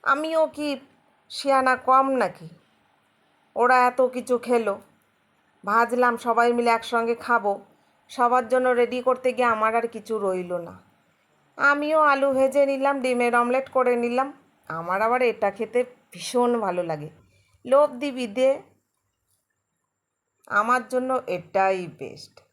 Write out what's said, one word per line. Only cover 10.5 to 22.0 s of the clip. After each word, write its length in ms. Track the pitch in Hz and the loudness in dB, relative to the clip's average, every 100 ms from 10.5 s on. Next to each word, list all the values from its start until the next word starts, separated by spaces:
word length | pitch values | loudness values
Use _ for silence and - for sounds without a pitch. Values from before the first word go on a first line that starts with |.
| 175 | -8
না। 160 | 170 - _ _ _ _ _ _ _ - | -8 -18 _ _ _ _ _ _ _ -2
আমিও 420 | 277 285 302 311 | 0 2 2 4
আলু 280 | 302 277 277 | 4 4 2
ভেজে 300 | 262 269 277 277 | 2 2 2 2
নিলাম, 300 | 269 269 277 | 2 0 0
ডিমের 340 | 254 247 240 | -2 0 2
অমলেট 320 | 240 240 262 269 | 2 2 0 -2
করে 240 | 262 247 240 | 0 2 0
নিলাম। 320 | 240 247 269 294 _ _ _ | 0 -2 -4 -8 _ _ _
আমার 340 | 160 170 190 | -10 -4 -2
আবার 180 | 220 247 | 0 2
এটা 260 | 247 - 202 | 0 0 -4
খেতে 300 | 196 220 247 247 - _ | -4 -4 -2 -4 -8 _
ভীষণ 400 | 175 - 247 247 233 | -16 -6 0 0 0
ভালো 220 | 202 180 | -2 -4
লাগে। 280 | 175 151 147 - _ _ _ _ | -4 -8 -10 -18 _ _ _ _
লোভ 240 | 247 269 294 | 2 4 4
দিবি 360 | 247 285 254 240 | 0 -8 -6 -6
দে, 240 | 202 262 285 - _ _ _ _ _ _ _ _ _ _ _ _ _ _ _ _ _ - | 0 0 0 -6 _ _ _ _ _ _ _ _ _ _ _ _ _ _ _ _ _ -4
আমার 360 | 202 220 254 247 | -2 0 0 0
জন্য 220 | 254 254 254 - | -4 -2 -4 -2
এটাই 600 | 180 170 196 190 190 170 | -8 -2 0 2 0 -6
বেস্ট। 480 | 147 | -12